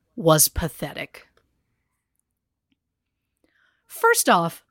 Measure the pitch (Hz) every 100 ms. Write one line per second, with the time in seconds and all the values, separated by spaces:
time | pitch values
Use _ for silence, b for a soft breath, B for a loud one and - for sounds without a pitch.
0 | _ - 165 156 - - 160 - 147 -
1 | - - - _ _ _ _ _ _ _
2 | _ _ _ _ _ _ _ _ _ _
3 | _ _ _ _ _ _ _ _ _ -
4 | 453 466 - 196 170 - _